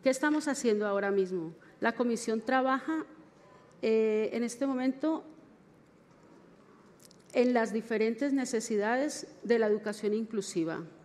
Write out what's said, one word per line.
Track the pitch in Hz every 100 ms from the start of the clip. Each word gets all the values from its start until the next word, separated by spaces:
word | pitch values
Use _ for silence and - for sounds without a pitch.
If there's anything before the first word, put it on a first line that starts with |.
¿Qué | 262
estamos | 262 302 302 294
haciendo | 269 240 214 208
ahora | 202 196
mismo? | 196 185 185 160 165 - -
La | 226
comisión | 226 240 226 - 226
trabaja, | 220 262 262 262 294 320 311 - - - - - - -
eh, | 220 220 220 214 220
en | 240
este | 240 - 277
momento | 254 262 262 311 320 - - - - - - - - - - - - - - - - - - - - -
en | 262 247
las | 240 226
diferentes | 214 - 220 220 226 285
necesidades | 277 247 226 220 214 208 247 294 - - -
de | - 233
la | 220
educación | 214 214 208 214
inclusiva. | 214 220 220 190 185 165 160 165 -